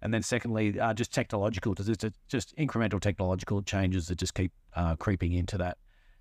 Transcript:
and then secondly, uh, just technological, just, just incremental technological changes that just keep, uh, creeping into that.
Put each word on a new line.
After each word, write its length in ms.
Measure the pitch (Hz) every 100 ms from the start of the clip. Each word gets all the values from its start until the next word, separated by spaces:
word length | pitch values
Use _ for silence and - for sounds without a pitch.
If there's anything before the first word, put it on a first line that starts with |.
and 120 | 107
then 80 | 110
secondly, 560 | - 120 120 110 107 101
uh, 140 | 113
just 200 | 110 117
technological, 600 | - 117 107 104 113 117 92
just, 300 | 101 113 110 - -
just 300 | 127 - -
incremental 420 | 147 113 110 95
technological 600 | 104 92 92 92 - 101
changes 460 | 98 98 95 92 85
that 100 | 87
just 160 | 90
keep, 180 | - 92 - - 85
uh, 220 | 85 80
creeping 340 | - 92 87
into 260 | 87 87 98
that. 180 | 87 - - - - -